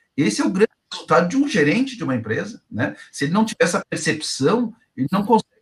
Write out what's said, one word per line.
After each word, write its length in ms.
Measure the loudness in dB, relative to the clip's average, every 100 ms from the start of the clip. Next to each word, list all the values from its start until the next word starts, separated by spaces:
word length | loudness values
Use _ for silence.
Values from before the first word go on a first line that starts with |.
| _ -2
esse 240 | 0 0
é 60 | 0
o 60 |
grande 180 | 2 0 _ _
resultado 340 | -12 0 2 2
de 80 | 0
um 120 | 0
gerente 500 | 2 2 2 -2 -4
de 60 |
uma 120 | -4 -4
empresa, 460 | -2 -4 -6 -12 _
né? 260 | -6 -4 -6 -16
Se 140 | -6 -2
ele 80 |
não 100 | 0
tiver 200 | 0 0
essa 200 | 0 0 -4
percepção, 840 | -4 -2 -2 -6 0 2 2 0 -6 _ -6
ele 120 | -2
não 140 | 0 4
consegue 320 | 2 2 _